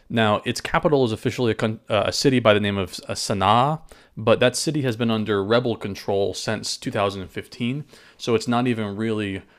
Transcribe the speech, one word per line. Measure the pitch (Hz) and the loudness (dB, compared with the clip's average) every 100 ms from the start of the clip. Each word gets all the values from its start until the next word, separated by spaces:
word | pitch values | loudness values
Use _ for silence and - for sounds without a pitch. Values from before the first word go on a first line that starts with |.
| - | -4
Now, | 117 107 104 | 2 2 2
its | - 123 | -2 -6
capital | - - 160 139 | -2 0 2 2
is | 123 | 2
officially | 110 131 - 120 | 0 -4 -2 -2
a | |
con-, | 107 113 110 - | 0 -2 -4 -2
uh, | 107 92 | 0 0
a | |
city | - 147 127 | 2 2 4
by | 113 | 4
the | 104 | 4
name | 104 101 | 2 -2
of, | 90 - - | -4 -8 -10
uh, | |
Sana'a, | 104 - 104 95 113 135 156 - - _ - | -6 -4 2 4 4 4 -2 -8 -20 _ -4
but | 113 101 | 2 4
that | 123 - | 2 0
city | - 151 | -2 -2
has | 131 113 | -2 -2
been | 117 | 0
under | 110 107 101 | 0 0 0
rebel | 98 117 123 107 | 2 2 0 -4
control | 104 95 - 98 98 | -6 -8 -2 0 0
since | 92 - 107 - - | -2 -4 -4 -6 -8
two | 131 | -6
thousand | 113 101 98 90 | -2 -2 -4 -10
fifteen, | - - - 120 143 147 - - - | -12 -12 -6 -6 -6 -10 -20 -20 -10
so | - | -2
it's | 113 123 | 0 2
not | 120 127 | 0 2
even | 113 104 101 | 0 -4 -4
really, | 113 107 101 95 - | -4 -2 -4 -6 -12